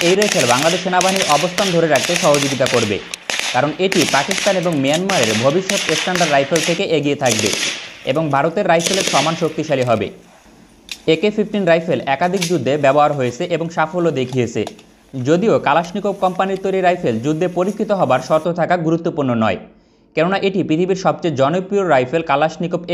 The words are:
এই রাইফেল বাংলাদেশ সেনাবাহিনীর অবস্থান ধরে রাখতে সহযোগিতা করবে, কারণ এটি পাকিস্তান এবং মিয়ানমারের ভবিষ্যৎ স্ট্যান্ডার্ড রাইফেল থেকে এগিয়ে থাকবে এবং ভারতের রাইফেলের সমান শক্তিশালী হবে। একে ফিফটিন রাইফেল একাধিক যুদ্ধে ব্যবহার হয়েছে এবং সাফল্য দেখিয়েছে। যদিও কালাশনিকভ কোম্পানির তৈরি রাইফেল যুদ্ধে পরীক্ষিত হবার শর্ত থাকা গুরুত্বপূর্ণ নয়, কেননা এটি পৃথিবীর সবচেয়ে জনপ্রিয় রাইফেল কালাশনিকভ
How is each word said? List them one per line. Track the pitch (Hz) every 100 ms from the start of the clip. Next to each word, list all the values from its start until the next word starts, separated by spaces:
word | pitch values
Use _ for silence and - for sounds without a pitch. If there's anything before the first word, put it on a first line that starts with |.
| 170
এই | 190
রাইফেল | 208 180 123
বাংলাদেশ | 123 160 175 185
সেনাবাহিনীর | 180 185 190 170 147
অবস্থান | 175 175 196 170
ধরে | 165
রাখতে | 165 - 175
সহযোগিতা | 170 147 135 131 127
করবে, | 123 107 95 - - - - -
কারণ | 123 147 147 185
এটি | 185 135 135
পাকিস্তান | 151 180 208 185
এবং | 175 147
মিয়ানমারের | 135 160 190 180 110 107
ভবিষ্যৎ | 135 170 185 202 - 156
স্ট্যান্ডার্ড | 190 175 165
রাইফেল | 139 139 165 175
থেকে | 165 190 156
এগিয়ে | 143 143
থাকবে | 131 110 - - - - - - -
এবং | 151 156
ভারতের | 135 160 170 185
রাইফেলের | 165 170 196 180
সমান | 147 151 165
শক্তিশালী | 160 160 151 135
হবে। | 120 110 95 - - - - - - - - - -
একে | 160 208 214
ফিফটিন | 202 208 175
রাইফেল | 170 170 131 -
একাধিক | 135 180 185 170
যুদ্ধে | 175 123 147
ব্যবহার | 139 147 151 143
হয়েছে | 123 120 175 160
এবং | 165 165
সাফল্য | 160 180 170
দেখিয়েছে। | 135 127 131 113 113 104 - - _ _ 135
যদিও | 127 175 220 131
কালাশনিকভ | 135 156 175 202 202 196
কোম্পানির | 185 180 190 190
তৈরি | 196 190
রাইফেল | 180 180 160 110 143
যুদ্ধে | 156 180 175
পরীক্ষিত | 190 208 214
হবার | 196 135 127
শর্ত | - 156 175 170
থাকা | 160 180
গুরুত্বপূর্ণ | 160 170 170 - 131 117
নয়, | 107 90 - - _ _ _ -
কেননা | 170 196
এটি | 196 190
পৃথিবীর | 156 156 180 185 160
সবচেয়ে | 151 170 131
জনপ্রিয় | 135 180 190 202
রাইফেল | 180 135 123 165
কালাশনিকভ | 160 143 156 160 170 175 175